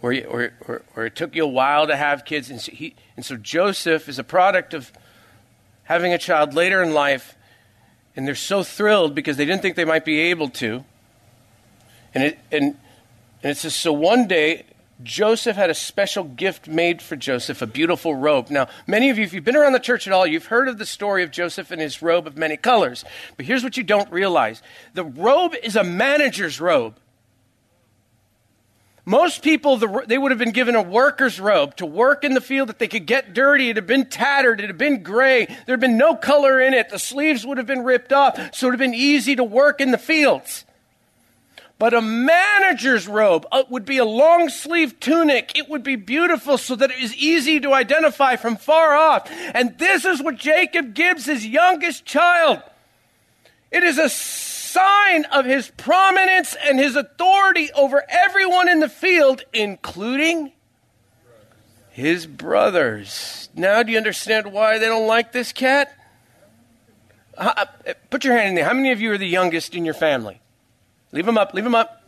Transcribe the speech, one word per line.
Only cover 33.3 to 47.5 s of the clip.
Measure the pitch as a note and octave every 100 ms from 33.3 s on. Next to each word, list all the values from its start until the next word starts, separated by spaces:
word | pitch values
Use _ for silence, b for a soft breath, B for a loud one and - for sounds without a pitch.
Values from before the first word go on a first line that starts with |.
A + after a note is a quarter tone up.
dirty. | F3+ C4+ C#4+ B3+
It | A3
had | F3
been | C4+ C4
tattered. | - B3+ C#4 B3 A3
It | G3+
had | E3+
been | C#4+ C4+
gray. | E3+ G#3+ C4 B3+ G3+
There | - -
had | B3+
been | B3+ A3+
no | D4 D#4+
color | F#3+ D4 C#4 C4
in | C4 C4
it. | A3
The | G3
sleeves | - C4 D4+ C4+
would | A3+ C4+
have | A#3
been | C4
ripped | A#3+ B3 -
off, | C#4 C4+ - F#3
so | - C4
it |
would | B3
have | C4
been |
easy | A#3 C#4 C#4+ A3 C4
to |
work | A#3+ A3 C#4+ D4
in | C4+
the | A#3+
fields. | - D#4 C#4+ C#3+ - - - _ _ _ _ _ _ _ _ b b b
But | A3+ A#3
a |
manager's | A3 A3+ C4 E4+ G4 G#4 F#4+ D#4 B3+ A#3+ F3+
robe, | G#3 G#3+ E3 -
uh, | C4 -
would | B3
be | G3 C4+
a | A3+
long-sleeve | A3 D4+ E4+ E4+ - D4 E4+ D4+ -
tunic. | - E4 D#4+ B3+ - D4
It | D4
would | D4+
be | A#3+ C4
beautiful | F#3 C#4 F4 D#4+ - C4+
so | - B3
that | C4+
it | B3+
is | B3 A#3
easy | D4 E4 C4